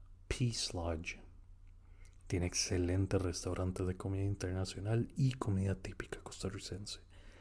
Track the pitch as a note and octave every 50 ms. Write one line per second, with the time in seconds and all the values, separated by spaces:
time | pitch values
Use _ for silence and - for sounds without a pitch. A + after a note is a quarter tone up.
0 | - - - - - - - - B2+ A#2+ A2 - - - - F2+ E2+ E2+ E2 E2
1 | E2+ - - - - - - - - - - - - - - - - - - -
2 | - - - - - - - F2+ F2 F2 - - - - F#2+ F2+ F2+ F2 F2+ F#2+
3 | G2 F#2+ - F#2+ F#2 F2+ F2 - - F#2 F2+ F#2 F#2 F#2 F#2 F#2+ F#2 F2+ F#2 -
4 | - G2 G2 F#2+ G2 G2+ G2+ - - F#2 F#2 F#2 F#2+ - - - G2 G#2 A2+ A#2
5 | A#2 - - - C#3 C3 B2 - - G#2+ G2 F#2+ F#2+ G2 F#2+ - - - - -
6 | - - - - - - - - - F#2+ G#2 G2 - - F2+ F#2+ G#2 - - -
7 | - - - - - - - -